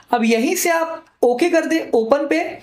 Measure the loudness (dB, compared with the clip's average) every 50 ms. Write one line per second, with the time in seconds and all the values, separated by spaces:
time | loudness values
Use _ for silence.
0 | -6 -2 -2 0 2 2 2 2 2 0 -2 -2 0 0 0 0 -2 -4 -6 -10
1 | -14 _ _ _ 0 0 2 2 0 0 2 0 0 0 -2 -2 -2 -2 0 0
2 | 2 2 2 2 2 0 -2 -2 -2 -4 -8 -14